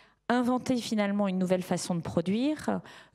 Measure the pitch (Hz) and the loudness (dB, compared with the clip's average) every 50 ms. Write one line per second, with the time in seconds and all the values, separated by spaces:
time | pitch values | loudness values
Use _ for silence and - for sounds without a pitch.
0 | - _ _ _ _ - 240 254 240 240 254 247 247 - 254 233 - - 226 208 | -20 _ _ _ _ 0 0 2 2 2 0 0 0 0 -2 -2 0 -2 0 0
1 | 202 202 202 202 202 196 185 190 185 175 185 180 180 - 185 170 - - 180 165 | 0 0 2 0 0 0 2 0 2 2 2 0 2 0 -2 -2 0 -2 -2 -2
2 | - - - 175 165 185 202 226 262 302 302 294 - 226 202 175 - - - - | -2 0 0 0 2 2 0 2 2 0 0 -2 -2 -2 -2 -2 -4 -10 -20 -20
3 | - - | -20 -18